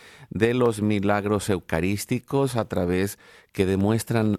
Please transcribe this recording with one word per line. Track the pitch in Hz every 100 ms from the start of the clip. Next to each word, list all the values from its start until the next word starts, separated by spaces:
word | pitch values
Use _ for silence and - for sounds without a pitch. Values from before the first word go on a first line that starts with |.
| - - -
de | - 113
los | 123 120 107
milagros | 107 104 98 104 101 104 -
eucarísticos | 92 - 82 92 104 - 123 - 139 139 123
a | 104
través | 95 90 92 98 - - - _
que | -
demuestran | 95 98 101 113 - 117 107